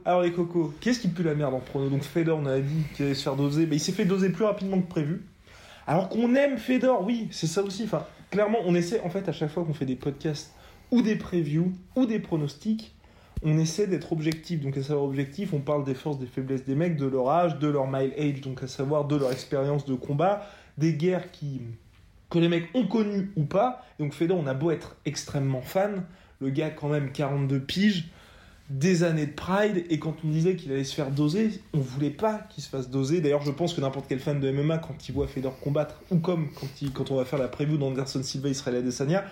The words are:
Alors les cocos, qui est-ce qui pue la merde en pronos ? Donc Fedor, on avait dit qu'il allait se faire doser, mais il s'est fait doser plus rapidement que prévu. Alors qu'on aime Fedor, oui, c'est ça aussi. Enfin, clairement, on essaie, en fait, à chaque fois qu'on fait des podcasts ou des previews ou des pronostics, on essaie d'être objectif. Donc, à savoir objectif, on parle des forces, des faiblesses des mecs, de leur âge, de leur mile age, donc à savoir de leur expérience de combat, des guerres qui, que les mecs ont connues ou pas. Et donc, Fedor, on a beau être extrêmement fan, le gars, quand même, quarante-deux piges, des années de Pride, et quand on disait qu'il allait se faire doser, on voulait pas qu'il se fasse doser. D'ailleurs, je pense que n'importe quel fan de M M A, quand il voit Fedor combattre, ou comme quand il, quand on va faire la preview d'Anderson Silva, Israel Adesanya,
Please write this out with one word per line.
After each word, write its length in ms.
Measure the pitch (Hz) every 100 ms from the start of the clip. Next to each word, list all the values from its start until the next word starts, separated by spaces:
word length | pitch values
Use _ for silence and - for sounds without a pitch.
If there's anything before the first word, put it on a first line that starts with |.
Alors 180 | - 180
les 100 | 175
cocos, 400 | 170 170 170 151 -
qui 80 | 226
est-ce 100 | 247
qui 80 | 175
pue 140 | 165
la 120 | 165
merde 180 | 151 143
en 80 | 131
pronos ? 300 | - 143 139
Donc 140 | 139
Fedor, 340 | 139 175 160 156
on 80 | 143
avait 160 | 135
dit 200 | 139 160 147
qu'il 100 | - 143
allait 80 |
se 80 | 139
faire 140 | 151 135
doser, 300 | 143 147 165
mais 100 | 151
il 40 |
s'est 120 | 175
fait 140 | 185 180
doser 240 | 190 190
plus 140 | -
rapidement 360 | 214 196 190 190
que 60 | 175
prévu. 380 | 170 147 180 - - - - - - -
Alors 220 | 160 190
qu'on 260 | 220 240 269
aime 200 | 285 262
Fedor, 460 | - 254 262 240
oui, 240 | 190 233 190
c'est 140 | - 160
ça 160 | 190
aussi. 220 | 196 190
Enfin, 220 | 220 156 - - -
clairement, 280 | 196 208 226
on 100 | 180
essaie, 260 | 175 170 226
en 80 | 175
fait, 180 | 196 190
à 40 |
chaque 180 | 143 147
fois 140 | 180
qu'on 100 | 160
fait 100 | 143
des 120 | 131 127
podcasts 560 | 147 139 160 147 - - - - -
ou 120 | 240
des 140 | 208 180
previews 560 | - 180 147 156 185 - - 254
ou 100 | 240
des 120 | 214
pronostics, 760 | - 160 143 - 214 220 - - - - - -
on 160 | 156 156
essaie 280 | 160 - 202
d'être 240 | 160 -
objectif. 480 | 160 156 160 - 165
Donc, 160 | 135 139
à 40 |
savoir 220 | 139 147
objectif, 480 | 139 135 139 - 202
on 80 | 147
parle 240 | 139 147
des 80 | 139
forces, 240 | 127 156 139
des 80 | 123
faiblesses 380 | - 131 131
des 100 | 131
mecs, 220 | 135 175 151
de 80 | 135
leur 220 | 131 127
âge, 300 | 165 175 139
de 100 | 147
leur 180 | 147 131
mile 280 | 135 135 -
age, 220 | 143 135
donc 220 | 135 123
à 40 | 131
savoir 380 | - 139 151
de 100 | 139 147
leur 140 | 127
expérience 540 | 127 - 139 139 143
de 100 | 139
combat, 520 | 127 - 143 180 202 - - - -
des 160 | 160
guerres 360 | 143 180 180 -
qui, 300 | - 147 131 117 113 - - - - -
que 80 | 170
les 100 | 170
mecs 200 | 170 170
ont 120 | 254 190
connues 440 | 226 208 202 190 -
ou 80 |
pas. 400 | 143 190 247 247 - -
Et 20 |
donc, 120 | 147
Fedor, 240 | - 170 185
on 80 | 135
a 80 |
beau 160 | 135 170
être 260 | 156 - -
extrêmement 560 | 156 143 - 143 135 131
fan, 440 | 147 190 208 196 185 - - -
le 100 | 135
gars, 200 | 135 156
quand 180 | 151 147
même, 240 | 147 135
quarante-deux 480 | - 139 143 135 135
piges, 480 | 135 180 214 180 - - - - - - -
des 360 | 135 175 180
années 220 | 170 156 147
de 60 |
Pride, 520 | - 175 196 214 196 -
et 80 | 151
quand 160 | 160 151
on 40 | 156
disait 280 | 156 175 175
qu'il 160 | 156
allait 100 | 135
se 120 | 135
faire 160 | - 135
doser, 480 | 139 147 190 214 190 -
on 60 | 156
voulait 320 | 123 135 143
pas 300 | 143 220 214 -
qu'il 140 | -
se 40 | -
fasse 220 | 135 123
doser. 300 | 135 131 175
D'ailleurs, 220 | 147 143
je 100 | 143
pense 220 | 135 170
que 60 | 151
n'importe 260 | 139 139 -
quel 100 | 131
fan 220 | 156 143
de 80 | 135
M 100 | 139
M 120 | 151
A, 60 | 160
quand 300 | 160 135 -
il 40 |
voit 140 | 131 139
Fedor 280 | 135 131 -
combattre, 400 | 147 151 147 - -
ou 60 | 170
comme 300 | 170 170 143
quand 160 | - 135 -
il, 80 | 139
quand 220 | 131 131
on 40 | 131
va 80 |
faire 140 | 127 143
la 80 | 123
preview 300 | - 147 156
d'Anderson 440 | 135 131 135 135
Silva, 240 | 127 139 139
Israel 300 | 135 131 123
Adesanya, 460 | 123 123 139 190 196